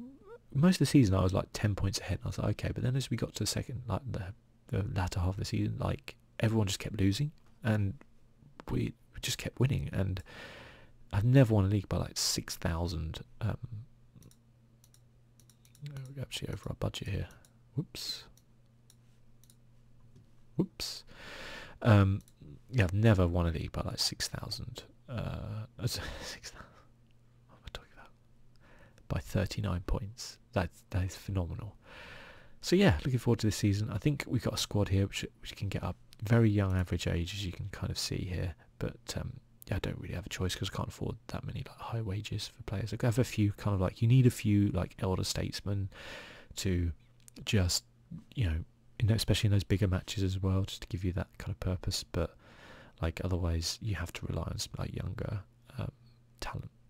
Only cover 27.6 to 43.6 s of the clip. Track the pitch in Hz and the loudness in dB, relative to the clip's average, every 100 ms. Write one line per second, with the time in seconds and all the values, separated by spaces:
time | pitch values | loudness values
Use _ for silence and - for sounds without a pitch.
27.6 | - - - - - - - - - - | -16 -16 -16 -20 -20 -20 -20 -20 -20 -20
28.6 | - - - - - 92 - 101 95 - | -20 -20 -20 -18 -6 -4 0 0 0 0
29.6 | 101 90 - 98 101 - - - - - | -2 -2 0 -2 -4 -10 -14 -16 -4 -2
30.6 | 90 - - 92 92 - - 95 85 82 | -2 -6 -4 -2 -2 -4 -4 -2 -2 -4
31.6 | 104 - - - - - - - - - | -10 -14 -20 -18 -18 -18 -18 -20 -20 -12
32.6 | - 180 190 87 143 123 120 113 110 - | 2 6 6 6 2 0 2 2 2 2
33.6 | 104 98 110 - 151 143 - - - - | 2 2 0 0 0 0 0 -2 0 -2
34.6 | - 104 101 95 98 - - - - - | -2 0 2 2 2 -2 -8 -10 -14 -8
35.6 | 98 - 90 - - - 104 117 113 104 | -4 -4 -4 -6 -14 -8 4 6 6 6
36.6 | 98 92 90 90 - 87 87 101 95 - | 4 2 2 0 0 0 -2 -4 -6 -6
37.6 | 98 - 95 - - 95 90 90 92 - | -10 -6 -6 -4 -4 -4 -4 -4 -4 -6
38.6 | - - - - - - - - - - | -14 -8 -6 -6 -8 -6 -6 -8 -16 -18
39.6 | - 90 98 - - 90 - - 92 - | -6 -4 -2 -4 -6 -8 -8 -4 -2 -2
40.6 | 95 - - - - - - - 101 - | -6 -6 -8 -6 -6 -6 -8 -8 -8 -8
41.6 | 135 - - 113 110 101 104 107 - - | -10 -12 -8 -6 -4 -6 -6 -8 -8 -12
42.6 | - 101 110 - 123 113 120 - 104 - | -8 -6 -4 -2 2 2 2 2 2 2